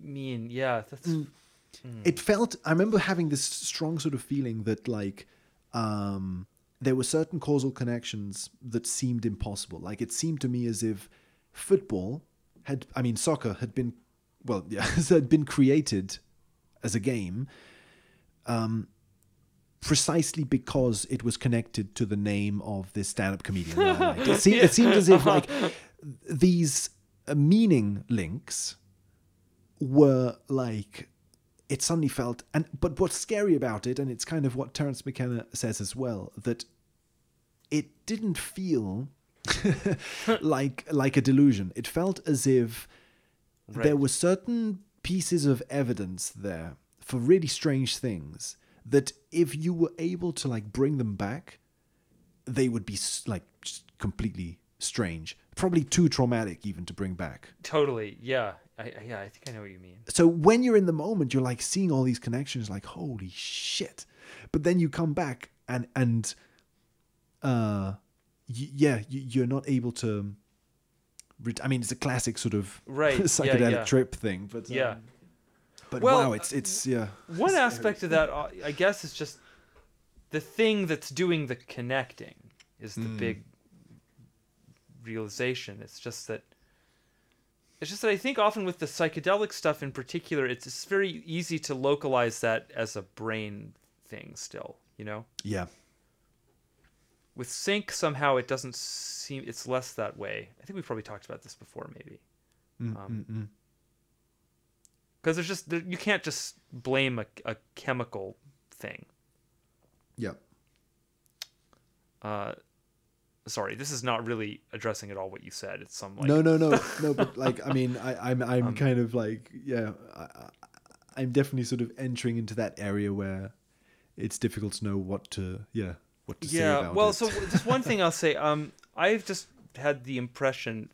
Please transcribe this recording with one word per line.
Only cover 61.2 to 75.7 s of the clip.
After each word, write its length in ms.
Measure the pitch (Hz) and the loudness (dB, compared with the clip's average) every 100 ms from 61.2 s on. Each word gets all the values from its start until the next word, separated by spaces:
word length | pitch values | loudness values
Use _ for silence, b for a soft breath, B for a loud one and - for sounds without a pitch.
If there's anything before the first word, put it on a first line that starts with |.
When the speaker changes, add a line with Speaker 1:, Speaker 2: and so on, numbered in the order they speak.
| 131 | 0
Speaker 2:
you're, 100 | 135 | 0
like, 200 | 127 120 | 0 -2
seeing 280 | - 190 190 | -4 0 2
all 120 | 135 | 2
these 160 | 127 120 | 2 0
connections, 500 | - 123 139 131 107 | -2 -4 -4 -6 -6
like, 160 | 98 | -8
"Holy 460 | - 165 160 113 92 | -10 -10 -8 -8 -10
shit." 760 | - - - - - - - - B B B B | -10 -10 -8 -6 -4 -6 -10 -20 B B B B
But 120 | 160 | 0
then 140 | 156 180 | 4 4
you 120 | 165 | 4
come 240 | - 165 | 2 0
back 360 | 147 151 123 - _ - | 0 -2 -6 -14 _ -6
and, 180 | 123 117 135 | -4 -2 2
and, 380 | 123 117 107 - b b b _ _ _ _ _ _ _ | 4 4 0 -8 b b b _ _ _ _ _ _ _
uh, 520 | 139 123 110 104 95 101 _ _ _ _ - | 0 2 2 0 -2 -6 _ _ _ _ -12
y-, 200 | 117 139 | -10 -8
yeah, 220 | 139 147 120 | 2 4 4
y-, 80 | 107 | -2
you're 380 | 135 131 127 123 | -8 -2 0 2
not 200 | 135 135 | 0 0
able 240 | 131 120 | 0 0
to 420 | 113 117 104 101 107 _ _ _ _ _ _ _ - _ - | -2 -2 -2 -4 -10 _ _ _ _ _ _ _ -20 _ -10
ret-, 220 | 117 117 | -8 -4
I 40 | 135 | 0
mean, 120 | 131 | 0
it's 100 | 113 | -2
a 40 | 123 | -4
classic 400 | 143 123 120 113 | -2 0 -2 -2
sort 160 | 120 | 0
of 280 | 104 98 - | 0 -2 -8
Speaker 1:
Right. 320 | - 135 151 135 | -8 2 4 4
Speaker 2:
<laughs> 20 | |
Speaker 1:
Yeah, 60 | |
Speaker 2:
psychedelic 460 | 190 - 135 127 120 | 4 4 4 6 6
Speaker 1:
yeah. 140 | 120 | 4
Speaker 2:
trip 300 | 110 131 127 | 4 4 4
thing, 340 | - 110 92 101 | -2 -4 -4 -6
but, 160 | 113 110 | -10 -6
Speaker 1:
Yeah. 220 | 127 127 | -2 -2
Speaker 2:
um, 120 | 110 110 _ - _ _ _ _ | -4 -12 _ -20 _ _ _ _